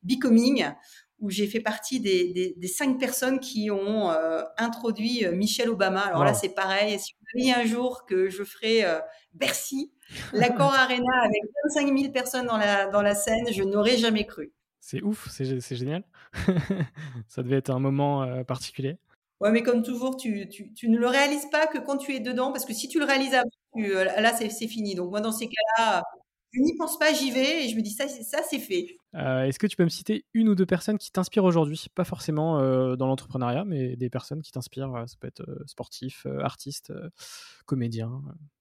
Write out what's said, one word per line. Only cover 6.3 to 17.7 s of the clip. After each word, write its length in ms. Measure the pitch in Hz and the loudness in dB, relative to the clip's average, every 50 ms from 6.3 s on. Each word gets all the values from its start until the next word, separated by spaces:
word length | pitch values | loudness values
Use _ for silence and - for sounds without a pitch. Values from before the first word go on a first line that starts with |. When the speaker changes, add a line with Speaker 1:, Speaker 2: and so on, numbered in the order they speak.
Speaker 2:
Wow. 60 | - - | 4 2
Speaker 1:
c'est 140 | - 185 - | 0 -2 -2
pareil. 420 | - 190 190 190 196 208 208 208 196 | -2 0 0 2 2 2 0 0 -4
Si 140 | - - | -6 -10
vous 140 | - _ _ - - | -14 _ _ -8 -4
voyez 200 | 247 254 262 254 | 0 2 4 4
un 120 | 240 240 | 4 2
jour 400 | 226 220 240 247 254 247 - - | 2 0 0 -2 -2 -4 -6 -6
que 240 | - 196 185 185 196 | -2 0 2 2 2
je 140 | 185 196 202 | 0 -4 -8
ferai, 400 | 190 - - 226 220 226 226 208 | -10 -10 -6 -2 2 2 4 4
euh, 140 | 180 165 160 156 - - - _ _ _ | 4 2 0 -2 -8 -14 -20 _ _ _
Bercy, 580 | 165 277 - - - - - 277 269 294 - _ _ _ _ | -4 -2 -2 -2 -4 -6 -6 -6 -6 -6 -6 _ _ _ _
Speaker 2:
<laughs> 240 | - - - - - | -14 -14 -12 -4 2
Speaker 1:
l'Accor 400 | 214 233 247 247 247 277 277 269 | 2 2 4 4 4 4 4 6
Arena 380 | 269 262 254 254 247 247 247 254 254 240 | 4 4 4 2 0 2 2 4 4 4
avec 180 | 220 214 208 214 - - - 571 | 4 2 0 -2 -4 -6 -2 -2
vingt-cinq 260 | 302 294 302 285 277 | 0 0 2 2 2
mille 220 | 269 269 277 277 - | 2 2 0 0 -2
personnes 320 | 254 254 254 - 254 247 | -2 -4 -2 -4 -4 -2
dans 120 | 240 226 214 | 0 0 2
la, 300 | 208 208 202 196 196 196 | 2 4 4 2 2 2
dans 140 | 196 208 | 2 4
la 140 | 202 202 202 | 4 4 2
scène, 360 | 202 - - 220 226 240 240 | 2 2 0 0 0 2 0
je 120 | 214 190 196 | 0 0 0
n'aurais 340 | 196 202 208 208 226 247 233 | 2 2 4 4 4 4 4
jamais 280 | 226 226 220 214 208 | 4 4 2 2 0
cru. 280 | 214 - - 147 - _ _ _ _ _ _ | -2 -6 -12 -12 -14 _ _ _ _ _ _
Speaker 2:
C'est 240 | - - - - 196 | -16 -10 -8 -4 -2
ouf, 240 | 202 214 - - - | -2 -4 -4 -6 -14
c'est 140 | - - 135 | -8 -6 -4
gé-, 160 | 131 135 127 | -2 -2 -4
c'est 160 | 120 - 131 | -4 -6 -6
génial. 300 | 120 127 135 151 180 202 _ _ - - - - | -6 -4 -4 -4 -6 -8 _ _ -20 -20 -14 -10
<laughs> 960 | - - - 185 175 - - 196 190 156 - _ - 156 147 127 120 107 _ | -2 0 2 2 2 0 -2 -2 -4 -4 -6 _ -14 -14 -12 -12 -14 -14 _
Ça 160 | - - 127 | -8 -6 -2
devait 140 | 123 135 135 | 0 0 0
être 140 | 131 - | 0 0